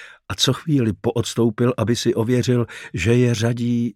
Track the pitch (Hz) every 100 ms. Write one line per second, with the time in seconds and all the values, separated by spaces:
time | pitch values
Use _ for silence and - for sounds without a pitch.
0 | - - - 101 - 127 165 139 110 101
1 | 117 120 - - 117 - 120 120 107 120
2 | 120 98 113 123 123 123 117 - - 98
3 | 92 120 123 117 117 120 120 120 117